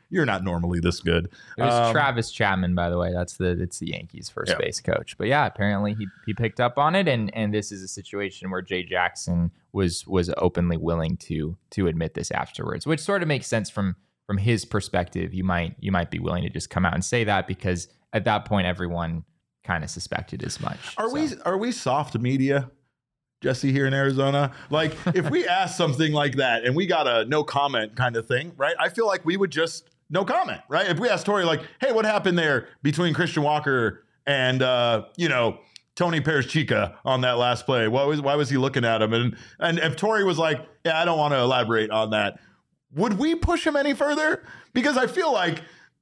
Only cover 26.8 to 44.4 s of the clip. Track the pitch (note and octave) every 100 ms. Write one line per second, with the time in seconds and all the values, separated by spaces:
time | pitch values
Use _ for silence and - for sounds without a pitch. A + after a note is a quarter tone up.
26.8 | F#3+ C3+ C3+ A#2 A2 D3+ D3 C#3+ C#3+ A#2+
27.8 | G#2+ A#2 B2+ A2+ - C3 E3+ C3+ D3 E3+
28.8 | E3+ A3+ A3 F#3 D#3 F#3+ F#3+ D3 E3 -
29.8 | _ _ _ E3 G3 E4 D#4+ F2 - D#3+
30.8 | G3 E3 A#3+ F#3 G3 G3+ E3+ D#3 - -
31.8 | C4 A3 G#3+ G#3 F#3+ E3+ D#3 B2+ - -
32.8 | D3 D#3+ F3 D3+ E3+ D#3+ D3 D3+ C#3+ B2+
33.8 | A2 - _ _ C#3+ C3+ B2+ C3 B2+ B2
34.8 | A#2+ A2 G2 - E3 B2+ A2+ - - -
35.8 | _ - F3 D#3+ C#3 D3 B2 D#3 C3+ G#2+
36.8 | G2 - - C3 B2+ A#2+ B2 A#2+ - B2
37.8 | A2 B2+ C#3 D3+ C#3 D3 B2 B2+ C3+ C3+
38.8 | A#2 A2 G#2+ A#2 B2 - - - E3+ E3
39.8 | D#3+ - G#3 G#3+ G3 D#3+ D#3+ C#3 - _
40.8 | E3+ D#3+ E3+ D#3 D3 C3+ B2 B2+ A2+ A2+
41.8 | G#2+ A2 A2 G#2+ G2+ - - _ _ _
42.8 | _ C#3 A3+ G3 D#4 E4 - E4+ D#4+ C#4+
43.8 | C#4+ - D4 D4 D#4 -